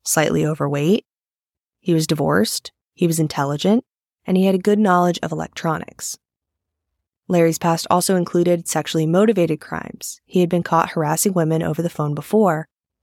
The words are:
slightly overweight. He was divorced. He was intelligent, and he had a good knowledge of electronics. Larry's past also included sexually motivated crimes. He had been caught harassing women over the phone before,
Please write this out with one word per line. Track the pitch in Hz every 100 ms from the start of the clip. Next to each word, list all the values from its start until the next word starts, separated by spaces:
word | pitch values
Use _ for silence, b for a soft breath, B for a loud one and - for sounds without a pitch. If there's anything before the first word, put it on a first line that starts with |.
slightly | - - 156 160
overweight. | 151 156 143 143 151 220 - _ _ _ _ _ _ _
He | -
was | 165 160
divorced. | 156 147 165 220 - - - _
He | - 175
was | 160
intelligent, | 156 - 143 151 190 226 - _ _ _
and | - 185
he | 190
had |
a | 190
good | 196 208
knowledge | 208 180 175 175
of | 160
electronics. | 160 160 - 170 156 - - - - _ _ _ _ _ _ _ _ _ _ -
Larry's | 180 165 160
past | 175 165 -
also | 180 175 185
included | 170 175 175 175 -
sexually | 156 151 160 156
motivated | 175 220 196 165 151
crimes. | - 78 - - - -
He | _ 185
had | 175
been | 175
caught | 170 165 165
harassing | - 151 160 208
women | 180 156 160
over | 165 156
the | 170
phone | - 151
before, | 147 - 214 202 156 160 _ _ _